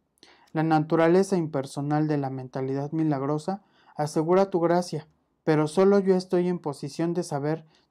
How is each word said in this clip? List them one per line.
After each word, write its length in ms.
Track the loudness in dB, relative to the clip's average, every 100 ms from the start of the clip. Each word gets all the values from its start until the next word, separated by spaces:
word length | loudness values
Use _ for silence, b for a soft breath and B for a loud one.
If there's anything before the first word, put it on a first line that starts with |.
| _ _ b b b
La 80 | -2
naturaleza 760 | 2 2 2 4 4 4 2
impersonal 720 | 0 -2 -4 -6 -6 -2 0 0
de 100 | -2
la 120 | -4
mentalidad 600 | -8 -10 -8 -6 -4 -4
milagrosa 720 | -2 -2 -2 -2 -4 -4 -10 b b b
asegura 560 | -8 -4 -2 2 2 2
tu 80 | 0
gracia, 480 | 2 0 -2 -8 -12 _ _ _
pero 240 | 0 2 2
solo 300 | 4 4 4
yo 180 | 4
estoy 320 | 0 0 0 0
en 120 | -2
posición 560 | -6 -8 -8 -4 -4
de 80 | -4
saber 420 | -4 -4 -4 -4 b b b